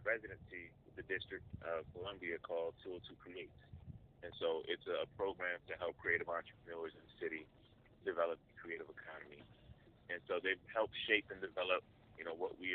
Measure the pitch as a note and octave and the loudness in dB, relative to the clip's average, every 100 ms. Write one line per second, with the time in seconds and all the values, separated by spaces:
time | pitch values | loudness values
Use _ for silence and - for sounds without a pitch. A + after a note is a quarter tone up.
0 | - A2+ G#2+ F#2 - F#2 F2 - - - | 2 2 0 -10 -10 -10 -12 -16 -14 -10
1 | F#2 F#2 - F#2+ - - E2+ E2 D#2+ F2 | -2 -2 0 -8 -8 -6 -2 -2 -2 -6
2 | F2+ G2 F2+ E2 - E2+ E2 D#2+ G2 F2+ | -6 -6 -4 -4 -2 0 0 -2 -6 -8
3 | - - F2+ F2+ - - - - - - | -8 -14 -12 -10 -10 -12 -16 -12 -12 -12
4 | - - E2+ - E2+ D#2+ - F2 - E2 | -14 -12 -10 0 4 4 2 0 2 0
5 | D#2 - G2 F2+ F2+ F2 - E2 F2 D#2+ | 0 0 0 2 0 0 -4 -2 -2 0
6 | F#2+ E2+ E2 E2+ - - E2+ E2 E2 - | 4 4 4 -2 -2 -10 -8 -4 -4 -6
7 | - - E2 D#2+ D2+ - - - - - | -16 -6 -4 -4 -6 -16 -20 -20 -20 -6
8 | G2 E2 E2+ E2 - - F2 E2 D2+ D#2 | -2 4 4 2 -6 -12 -6 -6 -6 -12
9 | D#2+ D#2 D2 C#2+ - - - - - - | -10 -10 -12 -14 -16 -18 -20 -20 -20 -14
10 | - F2 - F2+ F2+ F#2+ - A2+ A2 - | -6 -4 2 2 4 0 2 2 2 2
11 | - G#2 - F#2+ F#2 - F#2 F#2 - - | 6 6 6 -4 -2 2 4 4 4 -12
12 | - - E2 E2 F2+ - F#2 | -18 -8 -4 0 0 0 2